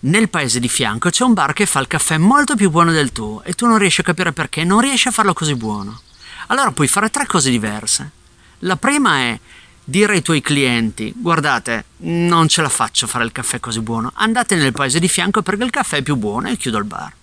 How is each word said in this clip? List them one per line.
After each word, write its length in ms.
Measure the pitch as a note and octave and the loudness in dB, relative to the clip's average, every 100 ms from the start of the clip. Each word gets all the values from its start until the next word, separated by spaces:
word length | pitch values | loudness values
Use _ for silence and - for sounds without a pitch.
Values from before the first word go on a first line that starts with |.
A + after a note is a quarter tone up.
nel 280 | C3 G3 A3 | 2 2 2
paese 300 | E3+ C3+ A#2+ | 0 -2 0
di 100 | A#2+ | -2
fianco 400 | - A2+ A2 F3 | 0 -2 0 -2
c'è 140 | - | 2
un 100 | B3+ | 2
bar 200 | G#3+ C#3+ | 4 2
che 120 | G3+ G#3 | 0 0
fa 140 | C#3 | 0
il 80 | C3 | 0
caffè 300 | D#3 - D#3 | -2 0 4
molto 380 | F3+ C#4 C#4+ C4+ | 4 4 2 2
più 140 | G3+ | 2
buono 220 | D#3 E3+ | 4 4
del 200 | D#3+ C#3 | 2 0
tuo 300 | - G#2+ G#3+ | -2 -8 -8
e 100 | - | -8
tu 120 | C#3 A#3+ | -2 2
non 100 | A3 | 4
riesci 240 | G3 - | 4 2
a 20 | |
capire 280 | F3+ E3+ F3 | 0 0 -2
perché, 320 | D3 D#3 - | -2 -6 -2
non 160 | E3 G3+ | 2 4
riesci 280 | C4+ B3+ - | 4 2 0
a 40 | |
farlo 220 | A3+ G3+ | 2 0
così 220 | E3 D#3 C3+ | 0 -2 -2
buono. 460 | A2 G#2 G2+ A2 _ - - - - | -2 -6 -8 -14 _ -20 -20 -18 -4
Allora 240 | C4+ E3 | 0 0
puoi 160 | C3 C#3+ | 2 2
fare 220 | - G#3+ | 2 0
tre 160 | - C4+ | 0 0
cose 240 | F3+ C3+ | 0 2
diverse. 640 | A#2+ G#2+ G#2 A2+ - C#3+ - _ _ - _ | 0 -2 -6 -4 -4 -6 -16 _ _ -20 _
La 180 | F3 F#3 | -4 -2
prima 400 | - D4 B3 D3 | 0 2 2 2
è 220 | B2 A2 - - - - | 0 -4 -12 -20 -20 -20
dire 300 | - D#3 G#3 | -4 0 2
ai 80 | G3 | 2
tuoi 200 | D#3+ D#3 | 2 0
clienti: 720 | - C#3+ C3 A#2+ A2+ - A2 A#3 | 0 0 2 2 -2 -4 -10 -6
"Guardate, 720 | E3+ E3 D3 B2 B2 A2+ - _ | -2 0 2 0 -2 -6 -8 _
non 500 | E3+ E3+ E3+ E3+ D#3+ | -4 0 2 4 4
ce 140 | - | 2
la 80 | D3+ | 0
faccio 360 | - A#2 - A#2 | 0 -2 -2 -4
a 20 | |
fare 180 | B2+ A#2 | -2 -4
il 60 | |
caffè 280 | - A#2 A#2+ | -4 -6 -6
così 220 | - A2+ | -6 -6
buono, 300 | A2+ A2+ A#2+ - | -4 -4 -4 -2
andate 400 | A3 A3+ A#3 F#3+ | -2 0 0 2
nel 160 | C#3 | 2
paese 280 | A#2+ C3+ D#3+ | 2 0 2
di 80 | F3 | 0
fianco 340 | - F3 G#3 | 0 0 0
perché 220 | - G#3 | -2 -2
il 80 | B3 | -2
caffè 260 | C#4 A#3 D3 | -4 -2 -4
è 40 | |
più 120 | C3 C#3 | -2 -2
buono 320 | G#2 A2 E3 | -2 -4 -4
e 80 | A#3+ | -4
chiudo 200 | C3 A2 | -4 -4
il 80 | G#2 | -4
bar." 280 | - C#2+ - | -8 -12 -16